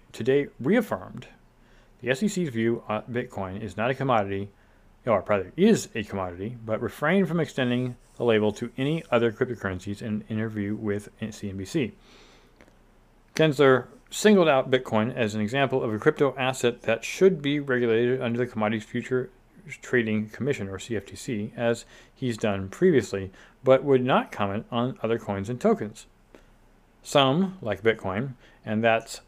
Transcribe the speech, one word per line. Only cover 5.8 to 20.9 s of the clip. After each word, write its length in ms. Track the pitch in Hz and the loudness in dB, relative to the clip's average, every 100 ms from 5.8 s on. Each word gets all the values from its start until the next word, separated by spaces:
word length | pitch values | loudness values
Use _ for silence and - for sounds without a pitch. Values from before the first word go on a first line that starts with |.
| - 113 | 0 -8
a 80 | |
commodity, 520 | 101 101 90 87 104 120 | -6 -4 -6 -6 -8 -8
but 180 | 110 110 | -4 -4
refrained 460 | 117 - 147 196 170 | -4 -2 2 2 2
from 120 | 165 | 0
extending 560 | 147 - 123 123 127 123 _ - | -2 -2 0 0 -2 -8 _ -2
the 60 | |
label 280 | 120 107 107 | 2 4 4
to 200 | 104 120 - | 0 -6 -4
any 260 | 139 165 - | -2 -2 0
other 200 | 120 117 | 2 2
cryptocurrencies 680 | 107 123 113 98 92 101 101 | 0 -4 -2 -6 -6 -8 -8
in 60 | 117 | -6
an 160 | 107 - | -6 -4
interview 460 | 110 110 107 101 104 | -4 -4 -4 -4 -4
with 340 | 107 101 - - 110 | -4 -4 -6 -12 -12
C 180 | - 101 | -10 -10
N 80 | 95 | -8
B 80 | 190 | -4
C. 280 | 170 127 - _ - - - _ _ - _ _ _ _ _ _ - | -2 -4 -6 _ -20 -20 -20 _ _ -20 _ _ _ _ _ _ 0
Gensler 520 | 156 139 139 127 - - - | 2 6 6 6 2 -16 -14
singled 360 | - 208 202 160 | 2 6 6 6
out 240 | 131 127 | 4 4
Bitcoin 420 | 127 127 110 113 | 0 2 0 0
as 200 | 135 110 | 0 -2
an 80 | 107 | 0
example 420 | 104 135 139 131 | -2 0 0 0
of 80 | 131 | -2
a 60 | 107 | 0
crypto 380 | 156 - 139 131 | 2 4 2 0
asset 460 | 131 127 120 120 | -2 0 0 0
that 200 | - 113 | -2 -2
should 380 | - - 190 165 | -2 4 4 4
be 180 | 143 147 | -2 -2
regulated 640 | 143 123 120 113 120 131 | 0 0 2 2 2 0
under 160 | 123 117 | -2 -2
the 80 | 120 | -2
Commodities 400 | 110 104 110 - | -2 -2 -2 -4
Future 460 | 123 110 127 127 _ _ - - - | -6 -2 -2 -4 _ _ -20 -20 -18
Trading 480 | - 123 110 107 107 | 0 0 2 0 -2
Commission, 400 | - 110 104 98 | -4 -4 -4 -6
or 80 | 98 | -10
C 160 | - | -8